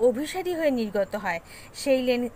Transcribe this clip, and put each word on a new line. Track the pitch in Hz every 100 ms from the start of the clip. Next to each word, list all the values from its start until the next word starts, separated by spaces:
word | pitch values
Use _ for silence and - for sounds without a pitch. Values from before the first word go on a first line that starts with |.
অভিসারী | 254 233 302 370 359
হয়ে | 339 320
নির্গত | 254 220 202 196 208
হয়, | 196 170 - - -
সেই | - - 262
লেন-, | 254 247 247